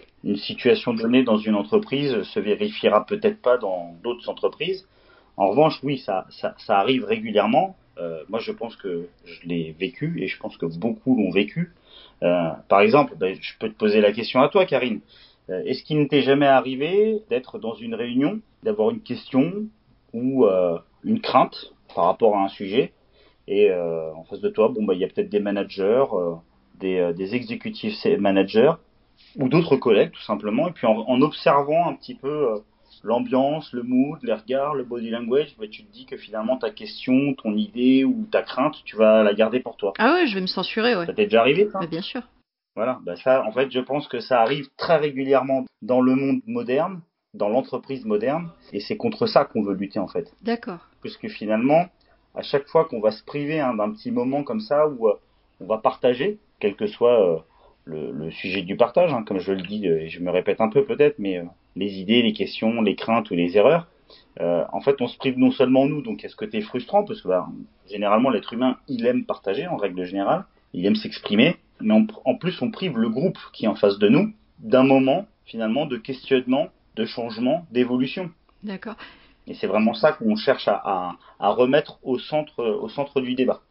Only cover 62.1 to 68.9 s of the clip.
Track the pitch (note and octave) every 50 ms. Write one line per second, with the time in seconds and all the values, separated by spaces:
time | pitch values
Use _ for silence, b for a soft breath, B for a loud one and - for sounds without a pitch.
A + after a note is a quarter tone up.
62.1 | A2+ B2 A#2 A2 G#2+ - G2 - - - A2+ A2 A#2 A#2 A2 G2+ F2+ - - A#2
63.1 | A2+ A#2 G#2+ - F#2 E2+ F2 F2 F2 G#2 G#2 C3+ E3 E3+ E3+ _ _ _ b b
64.1 | b b b b - - E2+ E2+ F2 E2 - - - G2 - C#3 C#3 - B2 A#2
65.1 | - - - C3+ B2+ B2+ C3 B2+ B2+ - C3 B2+ C3 C3 C#3 C#3+ D3+ D3 B2+ A2+
66.1 | G#2+ - - - - - A2 G#2+ - G#2+ G#2+ - - B2 - - G3+ G#3 G#3 -
67.1 | - - - F3+ F3+ - - E3 - - - - _ _ _ - G2+ G#2 G#2 G2+
68.1 | G#2 A2+ B2+ C3+ A#2 G2 - - A#2+ A2+ B2+ B2+ B2 - _ -